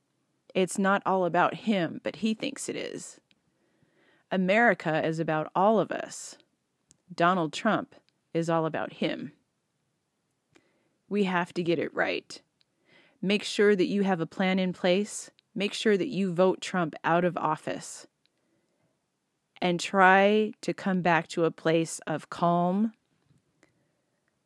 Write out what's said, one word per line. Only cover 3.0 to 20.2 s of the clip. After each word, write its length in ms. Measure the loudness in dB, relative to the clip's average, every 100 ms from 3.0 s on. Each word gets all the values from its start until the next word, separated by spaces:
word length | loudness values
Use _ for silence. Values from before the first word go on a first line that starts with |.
| -14 -20 _ _ _ _ _ _ _ _ _ _ -6
America 760 | -2 2 4 4 2 0 0 0
is 140 | -2
about 300 | -2 -2 -2
all 240 | 2 4 4
of 140 | 2
us. 440 | -4 -8 -12 -16 -20 _ _ _ _ _ _ -14
Donald 380 | 0 2 2 -2
Trump 420 | -2 0 0 -2 -14 _ _ _
is 180 | -4 0
all 160 | 0 0
about 280 | -4 -8
him. 380 | -4 -6 -4 -10 _ _ _ _ _ _ _ _ _ _ _ _ _ _ _ _ _ -6
We 160 | -2
have 300 | 0 0 -2
to 80 | -4
get 160 | -2 0
it 160 | -2
right. 460 | -2 -2 -4 -8 -20 _ _ _ _ _ _ _ -8
Make 240 | -2 -2
sure 320 | -2 2 4 4
that 100 | 2
you 160 | 0
have 180 | 0 0
a 60 | -4
plan 320 | -2 0 0
in 140 | -2
place. 580 | 0 0 2 0 -8 -16 _ _
Make 200 | -6 -6
sure 220 | -2 2 2
that 120 | 0
you 240 | -2 -2
vote 280 | 2 2 2
Trump 340 | -4 -4 -4 -4
out 200 | 0 2
of 120 | 2 -2
office. 720 | -4 -4 -6 -10 -10 -18 -20 _ _ _ _ _ _ _ _ _ _ _ _ _ _ -6
And 180 | -2 -2
try 720 | -2 4 6 6